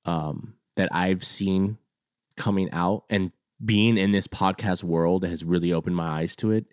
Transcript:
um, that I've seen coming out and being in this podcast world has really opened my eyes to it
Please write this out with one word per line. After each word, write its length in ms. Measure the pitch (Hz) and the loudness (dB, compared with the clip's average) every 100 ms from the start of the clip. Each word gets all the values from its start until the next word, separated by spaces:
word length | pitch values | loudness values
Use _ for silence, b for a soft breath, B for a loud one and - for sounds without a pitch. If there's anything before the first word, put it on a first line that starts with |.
um, 500 | - 85 76 - - - _ - | -4 -2 -4 -6 -12 -20 _ -2
that 120 | 95 | -2
I've 320 | 85 92 92 | 0 0 0
seen 540 | - - 98 95 98 110 _ _ _ _ _ - | -2 -4 0 0 0 -2 _ _ _ _ _ -6
coming 340 | - 98 95 | -2 0 -2
out 320 | 82 87 104 - | 0 0 -2 -2
and 220 | 104 92 - _ _ | -2 -2 -6 _ _
being 340 | 110 104 113 113 | 0 4 4 4
in 140 | 98 | 4
this 160 | 101 - | 2 0
podcast 560 | - 95 92 104 90 | -2 -2 0 -2 -2
world 400 | 90 82 85 92 | 0 0 2 2
has 180 | 90 85 | 0 -4
really 300 | 82 87 87 | 0 0 2
opened 240 | 85 80 87 | 0 -2 -2
my 240 | 82 78 | -2 -2
eyes 160 | 82 - | -4 -2
to 160 | 110 | 0
it 140 | 110 110 | 0 -2